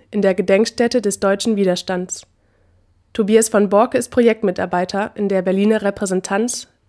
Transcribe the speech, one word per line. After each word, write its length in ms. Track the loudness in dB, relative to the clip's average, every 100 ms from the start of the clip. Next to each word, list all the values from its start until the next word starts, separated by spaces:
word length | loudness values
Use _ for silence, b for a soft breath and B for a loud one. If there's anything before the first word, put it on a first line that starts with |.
| _
in 120 | 0
der 100 | 0
Gedenkstätte 680 | 0 2 2 2 0 0 0
des 180 | -2 -2
deutschen 360 | 0 0 0 0
Widerstands. 680 | 0 -2 -4 -6 -6 -12 -16 _ _ _ _ _ _ _ _
Tobias 380 | -2 2 2 4
von 180 | 0 2
Borke 300 | 2 2 0
ist 120 | -2
Projektmitarbeiter 1000 | 2 2 2 -2 -2 -2 -2 -2 -4 -6
in 140 | -4 -2
der 140 | 0
Berliner 400 | 0 0 2 2
Repräsentanz 840 | -2 -4 -2 -4 -2 -2 -2 -6 -12 _